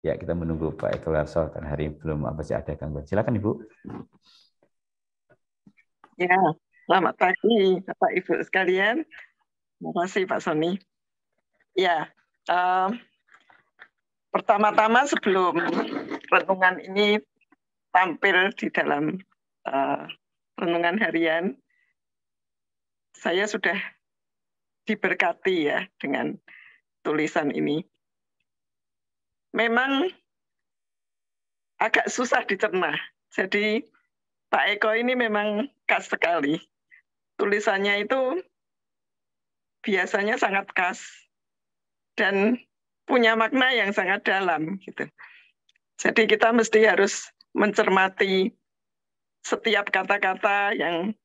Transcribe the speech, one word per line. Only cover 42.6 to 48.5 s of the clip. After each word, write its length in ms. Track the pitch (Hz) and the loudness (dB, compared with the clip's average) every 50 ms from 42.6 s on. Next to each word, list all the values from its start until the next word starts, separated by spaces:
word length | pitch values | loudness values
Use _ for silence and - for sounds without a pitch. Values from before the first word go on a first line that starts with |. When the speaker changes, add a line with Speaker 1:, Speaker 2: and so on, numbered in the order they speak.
| - _ _ _ _ _ _ _ _ | -6 _ _ _ _ _ _ _ _
Speaker 2:
punya 320 | - 277 247 233 220 226 | 0 2 4 4 4 4
makna 400 | 220 226 220 - 262 254 254 262 | 2 0 0 2 2 2 2 2
yang 160 | 233 202 196 | 0 0 0
sangat 320 | 202 214 190 180 196 202 - | 0 -2 0 0 -2 -2 0
dalam, 560 | - 196 190 196 180 165 151 156 160 196 190 - - | -2 0 0 0 0 0 -2 -2 -6 -6 -10 -12 -16
gitu. 160 | - - - 151 _ _ - - - - _ _ _ _ _ _ _ _ _ _ _ - | -10 -10 -10 -10 _ _ -20 -20 -20 -20 _ _ _ _ _ _ _ _ _ _ _ -2
Jadi 240 | - - - - 220 208 | 0 2 4 4 4 4
kita 160 | 214 214 - 226 233 | 4 4 4 4 4
mesti 320 | 240 220 - - 214 220 214 | 4 2 4 4 4 6 6
harus 400 | 185 185 196 208 - - - - _ _ _ _ | 4 4 2 0 0 -6 -12 -14 _ _ _ _
mencermati 1040 | _ - - 208 196 - 214 208 190 190 190 190 190 - 202 190 190 190 190 233 | _ 0 0 0 2 2 2 2 4 2 2 0 0 -2 -2 0 2 0 0 -2